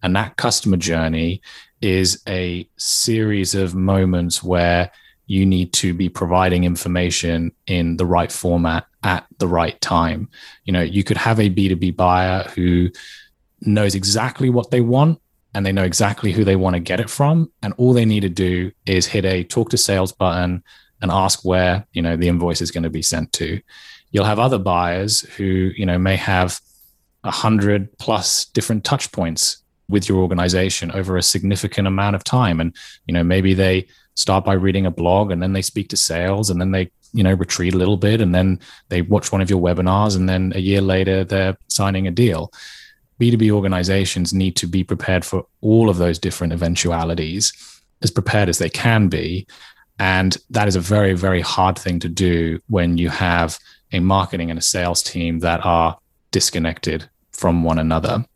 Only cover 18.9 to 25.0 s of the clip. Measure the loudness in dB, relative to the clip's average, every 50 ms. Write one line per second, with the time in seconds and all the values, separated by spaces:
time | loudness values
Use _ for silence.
18.9 | 0 0 0 0 -2 -2 0 0 0 -2 -4 -4 -2 -2 -2 0 0 -2 0 2
19.9 | 2 0 0 -2 -2 _ 0 0 0 0 -2 -2 -2 -4 -8 _ -20 -20 _ _
20.9 | _ _ -4 0 0 2 2 2 0 -2 -2 0 2 2 2 2 2 0 -4 _
21.9 | _ -4 -2 -2 0 0 0 2 2 2 0 -2 -2 -2 -4 -6 -4 -4 -6 -4
22.9 | -4 -4 -4 -4 -4 -4 -6 -6 -6 -6 -4 -4 -6 -8 -10 _ -20 -20 -20 -20
23.9 | -20 -20 _ _ -2 0 2 2 2 2 2 2 2 0 0 0 0 0 0 0
24.9 | -2 -2